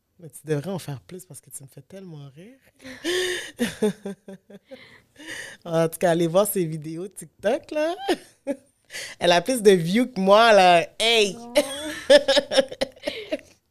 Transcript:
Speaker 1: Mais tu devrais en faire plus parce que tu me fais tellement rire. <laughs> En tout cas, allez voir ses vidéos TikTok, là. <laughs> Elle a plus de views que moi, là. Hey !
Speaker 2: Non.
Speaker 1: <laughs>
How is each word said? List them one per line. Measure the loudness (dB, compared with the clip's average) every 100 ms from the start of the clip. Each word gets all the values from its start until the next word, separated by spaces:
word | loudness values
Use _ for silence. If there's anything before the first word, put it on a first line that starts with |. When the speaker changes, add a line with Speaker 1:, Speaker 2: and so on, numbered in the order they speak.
| _ _
Speaker 1:
Mais | -20
tu | -18 -6
devrais | -6 -4
en | -10
faire | -10 -14
plus | -16 -20 -20
parce | -20
que | -20
tu | -20
me | -20
fais | -20
tellement | -20 -20 -20 -20 -20 -20
rire. | -20 _ _ _ -20 -12 -6 -4 -6 -8 -12 -8
<laughs> | -8 -4 -4 -4 -12 -16 -18 -20 _ -20 _ -20 -20 _ _ _ -18 -16 -16 -16 -4
En | -2 -2
tout | 0
cas, | 0
allez | 2 2
voir | 0 0
ses | -2 -4
vidéos | -6 -12 -12 -14
TikTok, | -16 -20 _ -4 -4 -6
là. | -6 -4 -4 -4 -6 -6 _ -10
<laughs> | -10 _ _ _ -16 -16 -4
Elle | 0
a | 0
plus | 0 2
de | 4
views | 4 2 0 -2
que | 0
moi, | 4 6 8
là. | 8 8 6 2 -2
Hey ! | 0 2 0
Speaker 2:
Non. | -4 -4 -2 -2 -6 -10 -8 4
Speaker 1:
<laughs> | 4 6 0 0 0 -2 -6 -12 -10 -12 -12 -10 -12 -12 _ _